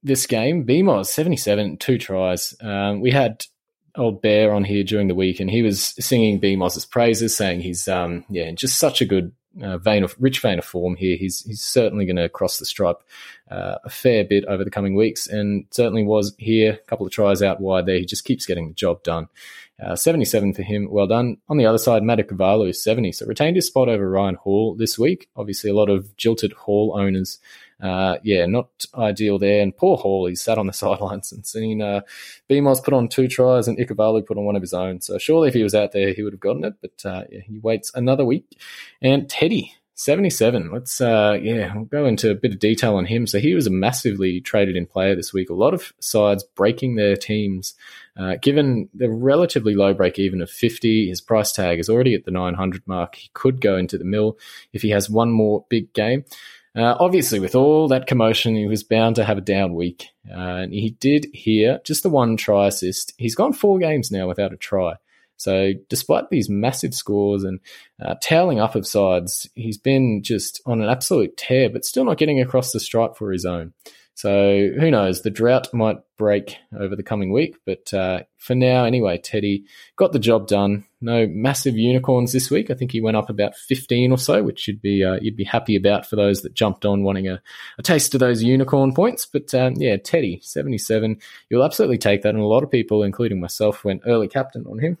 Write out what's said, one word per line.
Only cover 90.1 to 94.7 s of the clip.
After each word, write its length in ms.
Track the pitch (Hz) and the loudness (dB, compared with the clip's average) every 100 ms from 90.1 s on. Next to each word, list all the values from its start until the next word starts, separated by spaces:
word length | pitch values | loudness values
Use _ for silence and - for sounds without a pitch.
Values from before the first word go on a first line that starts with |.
| 170 120 90 | 0 0 -6
seventy-seven, 760 | - - 143 113 - 110 110 110 - - _ | -8 -8 -6 -6 -2 0 0 -4 -10 -20 _
you'll 160 | 117 143 | 2 2
absolutely 320 | - 214 120 | 2 0 2
take 240 | 110 101 | 2 2
that. 140 | 107 110 | 0 0
And 80 | |
a 20 | 104 | 2
lot 180 | 113 | 2
of 80 | 143 | 2
people, 300 | 127 110 107 | -2 0 0
including 400 | 101 95 117 98 | 0 -2 -2 -2
myself, 420 | 87 - 107 101 | -6 -2 -2 0
went 200 | 101 95 - | -4 -4 0
early 220 | 117 101 | 0 0
captain 380 | 135 127 120 | -4 -6 -8
on 100 | - | -12